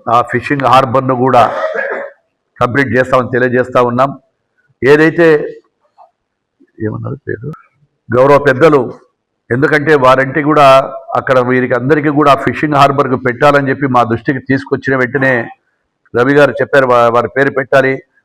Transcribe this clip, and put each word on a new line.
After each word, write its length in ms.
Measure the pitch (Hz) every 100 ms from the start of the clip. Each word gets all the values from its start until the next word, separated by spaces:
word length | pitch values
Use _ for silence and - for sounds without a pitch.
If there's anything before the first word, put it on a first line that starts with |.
| -
ఆ 80 | 117
ఫిషింగ్ 440 | 120 123 - 143 127
హార్బర్ను 500 | 127 131 135 127 127
కూడా 380 | 127 123 110 - - - - - - - _ _ _ -
కంప్లీట్ 360 | 123 135 123 123
చేస్తామని 320 | 127 127 120
తెలియజేస్తా 480 | 123 127 123 127 127
ఉన్నాం. 380 | 123 120 139 139 _ _ _ _ _ _
ఏదైతే 440 | 127 151 160 165 165 151 - - _ _ _ _ _ _ _ _ _ _ _ -
ఏమన్నారు 340 | 107 117 113 135 -
పేరు 240 | 104 131 160 _ _ _ _ - 117
గౌరవ 200 | 135 143
పెద్దలు, 540 | - 123 117 147 85 - _ _ _ _ -
ఎందుకంటే 440 | 120 151 151 147 147
వారంటే 460 | 127 131 135 156
కూడా 540 | 147 151 139 135 - - - 120
అక్కడ 240 | 120 127
వీరికి 340 | 123 127 123
అందరికీ 360 | 123 127 151 151
కూడా 260 | 143 147 135
ఫిషింగ్ 380 | - 123 156
హార్బర్కు 420 | 143 139 135 131 123
పెట్టాలని 540 | 127 117 147 143 135
చెప్పి 180 | 135 139
మా 160 | 123
దృష్టికి 360 | 113 113 - 131
తీసుకొచ్చిన 560 | - 135 - 135 - 135
వెంటనే 540 | 123 135 135 123 113 - _ _ _ _ _ 113
రవి 180 | 131
గారు 180 | 143 139
చెప్పారు, 360 | 113 127 143 131
వా-, 220 | 120 117
వారి 160 | 117 117 131
పేరు 140 | 135
పెట్టాలి, 520 | 127 135 139 131 135 - _